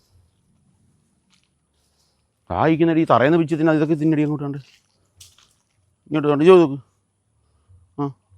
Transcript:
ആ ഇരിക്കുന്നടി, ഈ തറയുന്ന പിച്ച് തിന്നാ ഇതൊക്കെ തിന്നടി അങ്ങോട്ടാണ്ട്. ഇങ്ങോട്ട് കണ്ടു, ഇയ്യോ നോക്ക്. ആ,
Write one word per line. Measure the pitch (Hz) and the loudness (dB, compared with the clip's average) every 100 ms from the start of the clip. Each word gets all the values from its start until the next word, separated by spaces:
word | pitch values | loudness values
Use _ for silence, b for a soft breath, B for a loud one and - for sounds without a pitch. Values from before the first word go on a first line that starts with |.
| _ _ _ _ _ _ _ _ _ _ _ _ _ _ _ _ _ _ _ _ _ _ _ _ - 87 | _ _ _ _ _ _ _ _ _ _ _ _ _ _ _ _ _ _ _ _ _ _ _ _ -10 -4
ആ | 143 | -2
ഇരിക്കുന്നടി, | 160 170 160 | 0 0 0
ഈ | - | 2
തറയുന്ന | 120 135 170 | 2 2 0
പിച്ച് | 156 160 | -2 -2
തിന്നാ | 160 156 | 0 0
ഇതൊക്കെ | 151 160 | -2 -2
തിന്നടി | 156 151 147 | -2 -2 -2
അങ്ങോട്ടാണ്ട്. | 151 143 139 - _ _ _ _ _ - _ _ _ _ _ _ _ - | -4 -8 -12 -16 _ _ _ _ _ -20 _ _ _ _ _ _ _ -8
ഇങ്ങോട്ട് | 151 147 | -4 -2
കണ്ടു, | 143 165 | 0 6
ഇയ്യോ | 185 | 6
നോക്ക്. | 156 139 - _ _ _ _ _ _ _ _ - _ - | 4 -2 -14 _ _ _ _ _ _ _ _ -20 _ -10
ആ, | 143 - _ | -10 -10 _